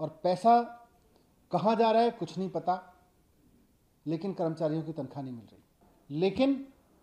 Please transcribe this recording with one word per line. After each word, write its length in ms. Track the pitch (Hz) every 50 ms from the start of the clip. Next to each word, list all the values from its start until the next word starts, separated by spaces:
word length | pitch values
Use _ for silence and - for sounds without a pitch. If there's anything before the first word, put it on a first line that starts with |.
और 200 | 160 151 - - -
पैसा 360 | 180 185 180 - 226 233 240 240 233 - - - - _ _ _ _ _ _ _ _ _ _ _ - -
कहाँ 240 | 175 170 214 226
जा 140 | 208 226 226
रहा 120 | 220 226 233
है, 80 | 240 233
कुछ 240 | - 170 156 - 175
नहीं 120 | 190 185
पता, 320 | 156 165 - - 180 185 - - - _ _ _ _ _ _ _ _ _ _ _ _ _ _ _ _ _ _ _ _ _ -
लेकिन 260 | 147 160 160 165 202 180
कर्मचारियों 480 | - 175 160 160 156 170 151 151 160 156
की 100 | 151 160
तनख्वाह 320 | 151 135 131 - 143 139
नहीं 100 | 131 123
मिल 100 | 117 104
रही। 720 | 98 - - - _ _ _ _ _ _ _ _ - 143 151
लेकिन 480 | 180 190 190 190 262 277 277 262 - - - _ _ _ _ _